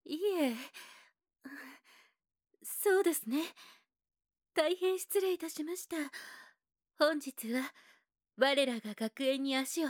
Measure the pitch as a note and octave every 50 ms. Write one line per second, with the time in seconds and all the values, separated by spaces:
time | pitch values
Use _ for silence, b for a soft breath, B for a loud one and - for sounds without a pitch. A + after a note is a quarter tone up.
0 | - - C#4+ D#4 F#4+ G#4 F#4+ F4 D4 B3+ A3+ A#3 C4 C#4 B B B B B B
1 | B B B B _ _ _ _ - C4 C#4 B C4 C4 C#4 B B B B B
2 | B B B B _ _ _ _ _ _ _ _ - - - - - G#4 F#4 F#4+
3 | G4 F4 D#4 - - A3 B3 D4 E4 - - B B B B B B B _ _
4 | _ _ _ _ _ _ _ _ _ _ - - D#4 D#4 F4+ - F4+ F#4 F#4 F#4
5 | - - - G4+ F#4+ F#4 F4+ - E4 E4 - - D4+ D#4 F4+ F4+ - - E4+ D#4+
6 | D4 C4+ B B B B B B B B B B B _ _ _ _ _ _ -
7 | D#4 D4+ D#4+ D4 - C#4 - - - A3 A#3 B3+ C4 C#4+ - b b b b b
8 | b b _ _ _ _ _ - C4 C#4 C#4 C4+ C#4 B3+ A#3+ A3+ - G#3+ G#3 -
9 | A3+ A3 - - C4+ C4 C4+ C4+ C#4 C#4 C4 C4+ C4 - - E4+ D#4+ C#4